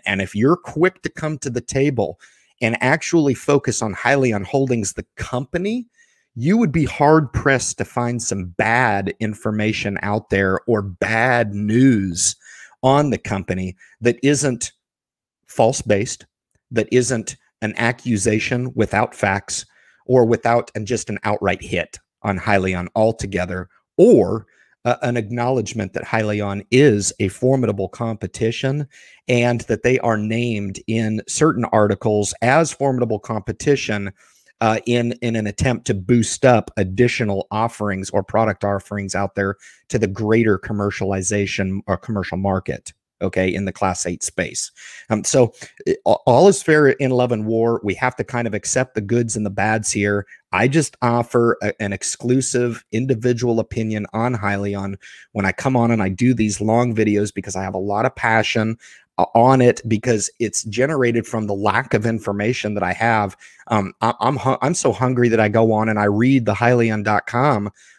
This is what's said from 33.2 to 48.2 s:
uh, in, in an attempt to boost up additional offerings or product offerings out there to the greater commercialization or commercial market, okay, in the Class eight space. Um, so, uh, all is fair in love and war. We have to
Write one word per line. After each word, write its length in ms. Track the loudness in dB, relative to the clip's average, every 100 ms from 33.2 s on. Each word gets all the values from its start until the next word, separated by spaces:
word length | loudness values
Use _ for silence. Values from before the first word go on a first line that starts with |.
| -4 -6 -6 -4 0 0 0 -4 -6 -12 _ _ _ -2
uh, 180 | 0 0 0
in, 280 | 0 0 -4
in 160 | -4 -2
an 100 | -4
attempt 400 | -2 0 0 -2
to 60 |
boost 500 | -2 2 2 2 2
up 260 | 4 4 2 -2
additional 720 | -2 2 2 2 -2 -2 -4
offerings 600 | -2 -2 -2 -4 -4 -4
or 120 | -4
product 440 | 0 0 0 0 -2
offerings 500 | -2 -4 -8 -6 -4
out 200 | -4 -2
there 200 | -2 -4 -12 -20 -6
to 100 | -2
the 100 | 0
greater 520 | 0 2 4 4 2
commercialization 1200 | -2 -4 -4 -2 -4 -2 -2 -2 -2 -2 -4 -4 -4
or 80 | -4
commercial 400 | -4 -6 -4 -4
market, 560 | -2 -2 -4 -8 -10 -20 _ -6
okay, 260 | -4 0 0
in 160 | 0
the 80 | -4
Class 340 | -2 -2 -2 -4
eight 160 | -6
space. 480 | -8 -6 -6 -6 -10 -14 -20 -14 -4
Um, 140 | -4
so, 300 | 2 2 2 0 -20 -8 -4
uh, 240 | -2 0 2 4
all 240 | 6 6
is 120 | 4
fair 280 | 2 4 4
in 220 | 2 0
love 200 | 0 0
and 140 | -2 -2
war. 340 | 0 0 0 -2
We 80 |
have 240 | -2 -2
to 80 | -4